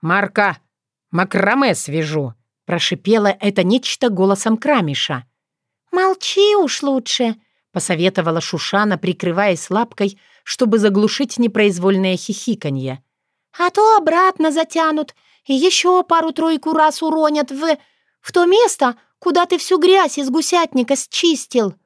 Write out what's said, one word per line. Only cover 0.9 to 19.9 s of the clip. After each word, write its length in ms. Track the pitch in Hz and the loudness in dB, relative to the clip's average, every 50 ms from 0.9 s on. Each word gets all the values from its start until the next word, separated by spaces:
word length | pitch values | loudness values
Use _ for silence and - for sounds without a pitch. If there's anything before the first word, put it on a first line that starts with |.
| _ _ _ _ | _ _ _ _
макраме 640 | - 170 185 185 - 190 190 196 226 269 277 254 175 | -2 -2 -2 0 0 0 0 2 2 2 2 0 0
свяжу», 600 | - - - 139 160 160 151 156 156 143 127 113 _ _ _ _ _ _ | -2 -4 -6 -4 -4 -4 -2 -2 -4 -4 -4 -8 _ _ _ _ _ _
прошипело 600 | - 175 170 - - 175 - _ 190 214 226 208 | -6 -4 -4 -2 -4 -4 -4 _ 0 2 2 2
это 360 | 202 196 - - 202 202 202 185 | 0 0 0 -2 -2 0 0 2
нечто 460 | 180 214 262 254 - - - - 247 | 2 2 0 0 -4 -6 -2 -2 -2
голосом 480 | 208 180 185 196 202 196 - 226 220 | 0 2 2 2 2 0 0 -2 -2
Крамиша. 680 | 220 226 277 302 262 185 156 143 - - - 143 127 120 _ _ _ _ _ _ _ _ _ _ _ _ _ | -2 0 0 0 2 0 0 -2 -4 -4 -4 -6 -8 -10 _ _ _ _ _ _ _ _ _ _ _ _ _
«Молчи 640 | - 359 370 381 381 370 - - - 381 403 415 415 | -2 0 0 0 0 -2 -4 -6 0 2 2 4 4
уж 260 | 415 359 269 - - - | 2 2 0 -2 -4 -2
лучше», 540 | 277 269 262 240 - - - 254 226 220 - _ _ _ _ _ _ _ | -2 -2 -2 -2 -4 -2 -2 -2 -2 -2 -6 _ _ _ _ _ _ _
посоветовала 680 | 180 165 - 180 156 170 185 185 - 170 165 160 165 | -6 -4 -2 -2 0 0 0 0 0 -2 -2 -2 -2
Шушана, 580 | 160 - - 160 - - - 196 208 214 190 170 | -4 -6 -8 -6 -6 -2 -2 0 0 0 -2 -2
прикрываясь 720 | - 175 180 - - 175 170 180 202 208 180 156 - - | -2 -4 -4 -4 -4 -4 -2 0 0 0 0 -2 -4 -4
лапкой, 480 | 185 208 233 233 - - 202 196 196 _ _ _ _ _ _ | -2 -2 -2 -4 -4 -4 -4 -4 -4 _ _ _ _ _ _
чтобы 340 | - - - 254 226 208 226 | -12 -4 -2 0 2 2 2
заглушить 600 | 202 214 196 196 208 214 - - 285 - - - | 2 2 2 2 0 0 0 -2 -4 -6 -2 -2
непроизвольное 760 | 240 233 - 220 214 208 190 175 175 190 202 190 190 190 185 | -2 -2 0 2 2 2 0 0 0 0 2 2 2 0 -2
хихиканье. 840 | 175 - - 208 - - - 220 - - 156 139 135 131 131 127 135 _ _ _ _ _ _ _ _ _ _ _ - | -4 -4 -8 -10 -8 -4 -6 -6 -4 -4 -6 -4 -4 -6 -8 -10 -10 _ _ _ _ _ _ _ _ _ _ _ -4
«А 120 | 349 359 | -4 -2
то 260 | 359 392 427 440 440 | 2 2 4 4 4
обратно 540 | 415 339 311 330 339 370 381 370 - 320 320 | 4 4 2 2 2 2 2 2 2 0 0
затянут 640 | 285 320 320 320 - 330 320 320 311 302 302 - - _ _ _ _ _ _ | 0 0 -2 -2 -2 -2 0 0 0 -2 -4 -6 -10 _ _ _ _ _ _
и 100 | _ 277 | _ -2
ещё 480 | 269 285 370 359 - - 349 370 370 359 | 2 2 2 2 2 2 2 2 2 2
пару-тройку 680 | _ 339 330 320 320 - - 330 330 330 294 - 311 320 | _ 2 0 0 0 -2 -2 -2 0 0 -2 -2 -2 0
раз 300 | 311 311 311 302 - 330 | 2 2 2 2 0 -2
уронят 480 | 320 311 311 311 302 302 302 294 - | -2 0 2 2 2 2 0 -2 -4
в... 260 | 269 269 311 330 311 285 _ _ _ _ _ _ _ _ | -4 -6 -2 -2 -2 -2 _ _ _ _ _ _ _ _
в 120 | _ - - | _ -4 0
то 140 | 359 349 | 2 4
место, 500 | 349 370 427 480 427 - - 294 254 240 _ _ _ _ _ | 4 4 4 4 2 2 0 -2 -2 -2 _ _ _ _ _
куда 280 | - 359 294 349 349 | -4 0 2 2 2
ты 120 | 349 370 339 | 2 0 -4
всю 200 | - - 370 370 | 0 0 0 2
грязь 400 | 302 359 | 4 4